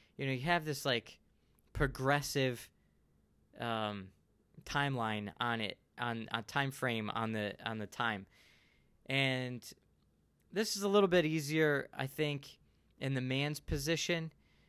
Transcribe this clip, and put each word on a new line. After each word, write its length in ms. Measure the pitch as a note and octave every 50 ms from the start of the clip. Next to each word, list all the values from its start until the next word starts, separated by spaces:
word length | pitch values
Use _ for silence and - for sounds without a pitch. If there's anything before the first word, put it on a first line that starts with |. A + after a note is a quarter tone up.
| - _ _
you 80 | - C3
know, 80 | C3+ C3
you 80 | B2 C3
have 220 | E3 F3 F3 D#3
this, 220 | D#3 D3 C3+ -
like, 320 | C#3+ B2+ A#2 - - - _ _ _ _ _ _ _ _ _ _ _ _
progressive, 960 | - D3 C3+ C3 - C3 C3+ C#3+ C#3+ C#3 - - C#3+ C3+ C3 B2 A#2 - - _ _ _ _ _ _ _ _ _ _ _ _ _ _ _ _ _ -
um, 480 | B2 A#2+ A2+ A2 A2 G#2+ G#2 G2+ F#2+ F#2+ - _ _ _ _ _ _ _ _ - -
timeline 680 | - - D3 C#3+ C#3 C#3 B2 A2+ A2 G#2+ G#2+ G#2 G2+ - -
on 220 | A#2+ A#2+ A#2 A2+
it, 160 | G#2+ G2 - - _ _ _ -
on 280 | A#2+ A#2+ A#2 A2+ A2+ G2 -
a 80 | A2+
time 300 | A2 - - C#3+ C#3 C3+
frame 400 | C3+ - - B2+ A#2 A2+ G#2+ G#2
on 220 | - A2+ A2+ A2+ A2
the, 200 | A2 G#2 G#2 - - G#2+
on 100 | A2 A2+
the 100 | A2 G#2+
time. 380 | G2+ - - B2 A#2 G#2+ G2 F#2+ - _ - - - - _ _ _ _ _ _ _ _ _ _
And 560 | - C3+ C3+ C#3 C3 C3 B2+ B2+ B2+ B2 A#2+ - - - _ _ _ _ _ _ _ _ _ _ _ _ _ _ _
this 240 | - F#3 A3+ G#3+ -
is 60 | G3 G3
a 60 | G#3
little 200 | G3 G#3 G3+ F#3
bit 180 | E3+ F3+ D#3+
easier, 640 | D#3 D#3 D#3+ D3 C#3 D#3 D#3 D#3 D3+ D3 C#3 - - -
I 120 | - C3+
think, 520 | C3+ - - D#3 D3 D3 C#3 C#3 - - _ _ _ _ _ _ _ _ _
in 140 | - C3+ C3+
the 80 | C3
man's 400 | B2+ B2+ C3 C3+ C#3+ D3 D3+ D3
position. 720 | - - D#3+ C#3+ C3+ D3+ E3 D#3 - - F3 E3+ D#3+ D#3+ - _ _ _ _ _ _